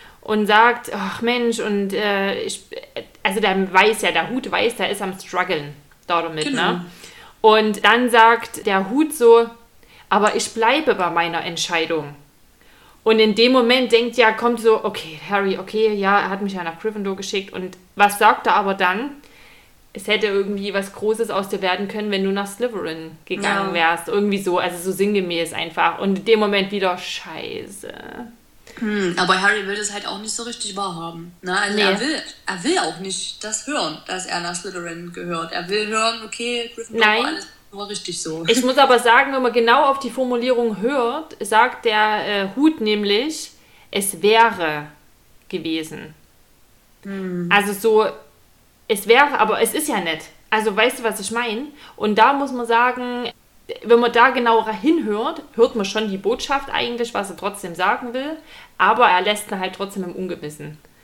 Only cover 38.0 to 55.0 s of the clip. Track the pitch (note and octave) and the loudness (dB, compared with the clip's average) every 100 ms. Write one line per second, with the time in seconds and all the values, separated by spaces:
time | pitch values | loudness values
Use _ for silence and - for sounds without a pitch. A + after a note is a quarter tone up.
38 | - E3+ E3 D#3+ E3 A#3 B3+ C4 C4+ A#3+ | -8 -8 -8 -4 0 2 2 4 6 6
39 | A#3 A#3+ C#4 C4+ B3 A3+ A#3 C4 C#4+ C4+ | 6 4 4 0 0 2 4 4 4 0
40 | A#3+ A#3 B3+ B3 B3 A#3+ A#3 F#3+ A3+ C#4+ | -2 -4 -2 -2 0 0 0 -2 -2 0
41 | A#3 C#4+ D#4+ - G#3 A3 B3 - A3+ G#3+ | -2 -4 -10 -10 0 4 4 2 0 2
42 | G#3+ G#3+ F3+ G3+ G3 A3 D#4 D#4 G#3+ G#3+ | 2 0 -2 -2 -2 2 2 2 0 0
43 | G3+ G3+ D4 D#4 - - _ _ _ - | 2 0 0 -6 -12 -18 _ _ _ -6
44 | G3 E3 G3 A3+ A#3 F#3+ D#3+ D3+ D3+ - | -4 0 4 6 6 4 -4 -4 -8 -16
45 | _ _ _ _ - F3+ D#3+ D#3+ D#3 D3+ | _ _ _ _ -12 -8 -6 -6 -6 -12
46 | D#3 D#3 _ _ _ _ _ _ _ _ | -16 -20 _ _ _ _ _ _ _ _
47 | G3 G3 F#3+ F3+ F3 G3+ G3+ G3 A3+ G#3+ | -12 -8 -6 -4 0 0 0 -2 2 4
48 | A3 - - _ _ _ _ _ - G3 | 2 -2 -18 _ _ _ _ _ -6 -2
49 | G3 A#3+ C#4+ C4+ G#3 G3+ A3+ E4+ D4+ A3 | 4 6 6 4 0 2 0 0 -2 -2
50 | E3+ D#3 - - - G#3+ G#3+ G3+ A#3 C4 | -2 -6 -8 -16 -2 0 0 2 2 2
51 | A3+ G3+ G3 A3+ A#3+ G#3+ D4 - - - | -4 -4 -6 -4 -4 -6 -8 -14 -20 -4
52 | G#3+ G#3 A#3 C#4 C#4 B3 A#3 A#3 B3 B3 | 0 4 4 4 -2 -4 0 2 2 0
53 | B3 B3 B3 - _ _ - - G#3+ A#3 | -6 -6 -8 -12 _ _ -16 -6 4 4
54 | A#3+ A#3 B3+ B3+ A#3+ A3+ G#3+ G3+ A#3+ E4 | 6 4 4 4 2 2 2 -2 0 2